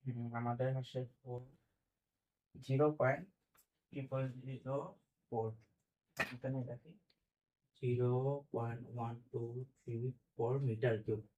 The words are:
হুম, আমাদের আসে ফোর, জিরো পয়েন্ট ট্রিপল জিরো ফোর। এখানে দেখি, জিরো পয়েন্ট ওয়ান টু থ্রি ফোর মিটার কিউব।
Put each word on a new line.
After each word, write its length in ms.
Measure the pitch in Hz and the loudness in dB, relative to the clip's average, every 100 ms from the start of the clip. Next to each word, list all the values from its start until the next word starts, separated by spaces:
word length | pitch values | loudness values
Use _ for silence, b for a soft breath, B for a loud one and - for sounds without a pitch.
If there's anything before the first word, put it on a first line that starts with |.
হুম, 240 | 135 120 120 117 | -4 -4 -2 -2
আমাদের 280 | 120 120 131 131 | 0 2 2 0
আসে 200 | 127 131 123 _ | -2 -4 -6 _
ফোর, 220 | 123 123 127 - _ _ _ _ _ _ _ _ _ - - | -10 -10 -10 -20 _ _ _ _ _ _ _ _ _ -18 0
জিরো 200 | 131 151 151 | 6 6 6
পয়েন্ট 260 | 127 135 185 _ _ _ _ _ _ | 4 4 -2 _ _ _ _ _ _
ট্রিপল 340 | 143 131 135 131 127 | -8 -4 -2 -2 -4
জিরো 320 | 127 127 131 139 180 - _ _ _ | -8 -8 -2 -2 -4 -10 _ _ _
ফোর। 200 | 117 110 110 - _ _ _ _ - - | 0 0 -2 -14 _ _ _ _ -6 -4
এখানে 260 | 123 131 135 123 | -2 -2 -2 -2
দেখি, 240 | 123 160 - _ _ _ _ _ _ _ _ | -8 -12 -20 _ _ _ _ _ _ _ _
জিরো 340 | 123 123 123 127 135 143 - | 2 4 4 4 2 0 -4
পয়েন্ট 300 | - 117 120 - | -4 -2 -4 -8
ওয়ান 200 | 120 117 120 - | -4 -4 -6 -6
টু 120 | 123 117 120 131 _ | -4 -4 -6 -8 _
থ্রি 180 | - 113 127 131 _ | -6 -2 -2 -4 _
ফোর 180 | - 117 135 135 | -2 2 2 2
মিটার 280 | 110 127 110 | 4 2 2
কিউব। 160 | - 107 - | 0 -2 -2